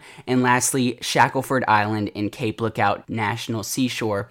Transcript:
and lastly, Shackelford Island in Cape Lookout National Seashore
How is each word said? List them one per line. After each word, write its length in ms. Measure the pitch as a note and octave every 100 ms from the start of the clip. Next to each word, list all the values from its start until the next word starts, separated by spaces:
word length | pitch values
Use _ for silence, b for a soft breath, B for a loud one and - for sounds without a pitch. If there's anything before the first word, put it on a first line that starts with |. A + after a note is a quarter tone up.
| B B -
and 180 | B2+
lastly, 540 | B2 B2 - C3+ B2 -
Shackelford 640 | - D3 C3 C3+ B2+ C3 -
Island 400 | G#2+ G#2 G#2+ G2+
in 200 | G2+ G#2
Cape 300 | - A2+ A2
Lookout 500 | A2+ A#2+ G2+ - -
National 540 | A#2 G#2 A2+ - A2
Seashore 640 | G2 - B2+ - A2+ G2+ G#2